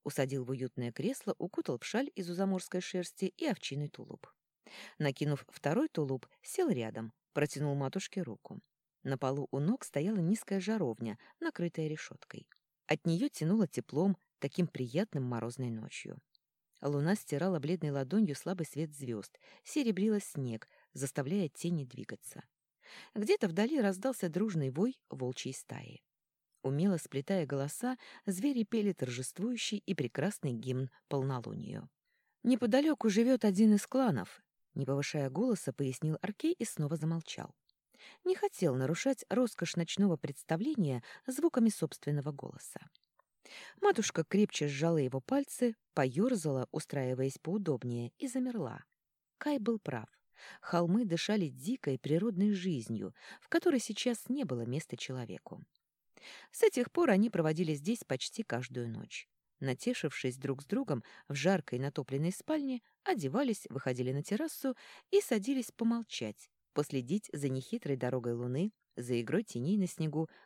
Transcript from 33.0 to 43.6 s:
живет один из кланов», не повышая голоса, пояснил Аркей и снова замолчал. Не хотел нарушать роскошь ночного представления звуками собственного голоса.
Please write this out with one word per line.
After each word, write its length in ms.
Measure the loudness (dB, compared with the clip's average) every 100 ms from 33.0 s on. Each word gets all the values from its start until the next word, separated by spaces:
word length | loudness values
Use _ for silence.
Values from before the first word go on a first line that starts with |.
| 4
живет 360 | 6 6 6 4
один 300 | 8 8 8
из 100 | 4
кланов», 540 | 2 4 2 -2 -10 _ _ _
не 120 | -4 0
повышая 440 | 0 0 -2 -2
голоса, 440 | 0 2 0 -2
пояснил 440 | -2 -2 0 -2 -2
Аркей 320 | -4 -2 -2
и 120 | -2 -4
снова 300 | -2 -2 0
замолчал. 600 | -2 -2 -4 -10 -10 -14 _ _ _ _ -20 -6
Не 120 | -2 2
хотел 400 | 0 2 2 4
нарушать 500 | 2 2 0 0 0
роскошь 460 | 2 2 0 -4 -2
ночного 420 | -2 2 4 2
представления 840 | -2 -6 -2 0 0 0 2 0 -4 -14 -6
звуками 420 | 0 2 6 4
собственного 600 | 4 -4 -4 -2 -2 -2
голоса. 480 | -6 -10 -12 -14 -16 -18 _ _ _ _ _ -20 -18